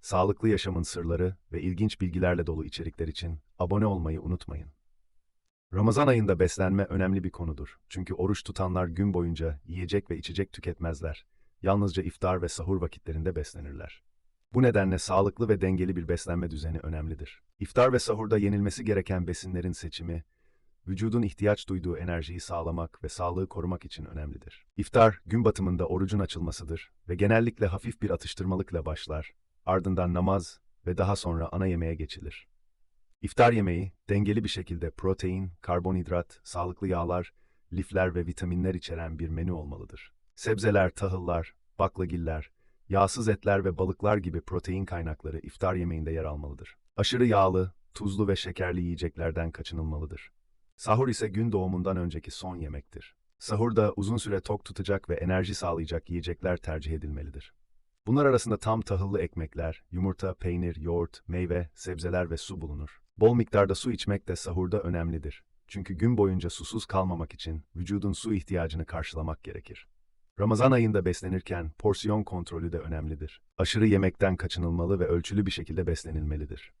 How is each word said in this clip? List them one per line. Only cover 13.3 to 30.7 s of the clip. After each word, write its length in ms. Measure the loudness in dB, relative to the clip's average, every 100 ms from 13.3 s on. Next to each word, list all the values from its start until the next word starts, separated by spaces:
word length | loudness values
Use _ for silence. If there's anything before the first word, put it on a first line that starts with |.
| -4
beslenirler. 680 | -6 -10 -12 -12 -14 -16 _ _ _ _ _
Bu 100 | 4
nedenle 360 | 6 6 4 2
sağlıklı 500 | 2 2 2 2 2
ve 120 | 4
dengeli 360 | 4 2 0 -2
bir 120 | -2
beslenme 420 | -2 -2 -2 -2
düzeni 280 | -4 -4 -6
önemlidir. 640 | -4 -6 -6 -8 -10 -16 _ _
İftar 340 | -2 6 6
ve 60 | 6
sahurda 400 | 2 -2 2 4
yenilmesi 460 | 4 4 2 0
gereken 420 | 0 0 2 -2 0
besinlerin 460 | -4 -4 -4 -4
seçimi, 520 | -4 -8 -8 -6 -6 -8 _ _ _ _ _ -8
vücudun 360 | -2 0 2
ihtiyaç 460 | 0 0 2 2 0
duyduğu 280 | -4 -2 -4
enerjiyi 440 | -2 -2 -4 -8
sağlamak 640 | -6 -6 -4 -4 -6 -8
ve 40 | -10
sağlığı 400 | -4 -4 -2 -4
korumak 360 | -4 -4 -4
için 200 | -8 -14
önemlidir. 640 | -10 -8 -8 -10 -16 -20 _ -8
İftar, 440 | 0 6 6 6 -2
gün 180 | 2
batımında 420 | 2 2 0 0 0
orucun 320 | 0 0 0
açılmasıdır 760 | -2 -2 -4 -6 -8 -10 -10 _ -6
ve 60 |
genellikle 520 | 2 4 6 4 2 0
hafif 360 | 0 -6 -4
bir 80 | -2
atıştırmalıkla 760 | -2 -4 -6 -2 -2 -2 -4 -4
başlar, 480 | -6 -6 -6 -8 -14 _ _ 0
ardından 480 | 0 2 0 2
namaz 460 | 2 2 2 -2 -14 _